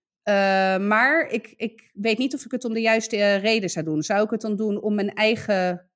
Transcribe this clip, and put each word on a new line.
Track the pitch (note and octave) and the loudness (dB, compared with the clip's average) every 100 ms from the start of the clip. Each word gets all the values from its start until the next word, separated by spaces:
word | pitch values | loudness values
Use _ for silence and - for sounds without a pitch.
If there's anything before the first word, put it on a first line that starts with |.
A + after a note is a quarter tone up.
| _ _ | _ _
Eh, | - G2+ G2 F#3+ F#3+ F#3+ | -2 2 2 2 2 0
maar | G3+ G#3+ B3+ D#4+ - | 2 2 4 2 0
ik, | A3 - - | -4 -8 -10
ik | A3+ - _ | -10 -10 _
weet | - G#3+ A3 | -4 -2 0
niet | C4 | -2
of | C#4 | -6
ik | - | -8
het | B3 | -8
om | B3 | -4
de | A3 | 0
juiste, | A3 A3+ A3 G#3 | 2 2 0 0
eh, | G3+ G3 | 2 2
reden | G#3 A3+ F#3 | 2 0 0
zou | - | -4
doen. | D#3 D#3 | -2 -2
Zou | D#3 G3+ | 0 0
ik | G#3+ | 0
het | A3 | -2
dan | A3 G3+ | -4 -2
doen | A3 G3+ | -2 -2
om | G#3 | -2
mijn | G#3 G3+ | -2 -2
eigen | - A3 A3 - G3 F3+ F3+ - | 0 0 0 0 0 0 -4 -10